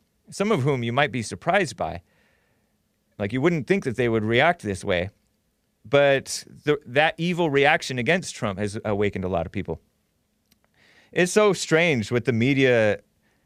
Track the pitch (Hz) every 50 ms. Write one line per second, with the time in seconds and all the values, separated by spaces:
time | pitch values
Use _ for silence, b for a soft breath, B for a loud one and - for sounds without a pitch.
0 | _ _ _ _ _ - - - 196 214 220 160 131 151 143 127 117 117 117 131
1 | 147 139 104 123 107 - - 90 - 170 175 202 190 131 104 - 85 80 82 87
2 | - _ _ _ _ _ _ _ _ _ _ _ _ _ _ _ _ _ _ _
3 | _ _ _ - 104 101 120 131 131 175 175 160 117 - 180 202 - 135 110 -
4 | 123 120 113 113 104 110 117 120 143 170 175 - - 107 98 92 - 101 92 87
5 | 87 98 - _ _ _ _ _ _ _ _ _ _ _ _ _ - 107 - 143
6 | 143 139 139 135 - - - - - - - - - 147 147 143 - 120 123 139
7 | 151 160 - - 165 175 180 160 175 160 139 139 139 143 160 170 - - 135 127
8 | 120 123 165 190 - - - - - 107 95 92 104 104 98 107 - 107 104 101
9 | 104 101 - 101 92 90 92 85 82 87 - 104 87 - 82 - _ _ _ _
10 | _ _ _ _ _ _ _ _ _ _ _ _ _ b b b b b b b
11 | b b b - 175 180 - 214 214 208 180 - - - 156 156 170 175 147 120
12 | 104 - 120 123 113 - 120 110 117 131 139 135 135 131 123 117 110 107 101 -
13 | - _ _ _ _ _ _ _ _